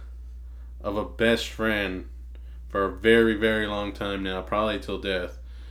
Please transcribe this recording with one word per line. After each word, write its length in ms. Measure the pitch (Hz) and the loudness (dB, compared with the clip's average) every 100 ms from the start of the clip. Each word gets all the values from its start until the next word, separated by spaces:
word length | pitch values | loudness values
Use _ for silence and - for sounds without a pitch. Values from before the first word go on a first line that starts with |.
| - - - - - - - - | -14 -14 -14 -14 -14 -14 -14 -10
of 140 | 104 104 | -4 -2
a 80 | |
best 440 | 92 - 113 113 - | -2 2 4 4 0
friend 580 | - 113 107 98 92 87 - - - - - - | -2 0 0 0 -4 -8 -12 -14 -14 -14 -14 -4
for 160 | 101 | 0
a 60 | 95 | 0
very, 420 | 90 110 117 113 | 4 8 8 8
very 320 | 104 110 107 107 | 6 4 2 0
long 260 | 104 101 | -2 -4
time 300 | 101 101 98 | -4 -4 -2
now, 200 | 95 92 | -2 -4
probably 360 | 90 104 110 104 | -2 0 0 -2
till 180 | - 95 | -4 -6
death, 400 | 98 92 - - - - - | -2 -2 -4 -10 -14 -14 -14